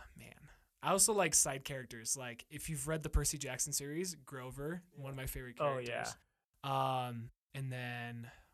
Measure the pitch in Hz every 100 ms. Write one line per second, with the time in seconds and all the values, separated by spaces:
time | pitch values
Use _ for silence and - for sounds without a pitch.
0 | - - 113 - 143 - _ - 147 190
1 | 226 208 165 - 151 135 - 135 120 117
2 | 113 139 123 117 - 147 - 147 147 160
3 | 151 147 143 147 131 127 147 135 143 156
4 | 185 151 127 131 127 131 147 175 - 143
5 | 135 135 131 135 123 120 147 131 120 117
6 | 113 - _ _ _ _ 139 135 131 131
7 | 123 117 120 - _ 139 131 127 123 120
8 | 117 117 117 - -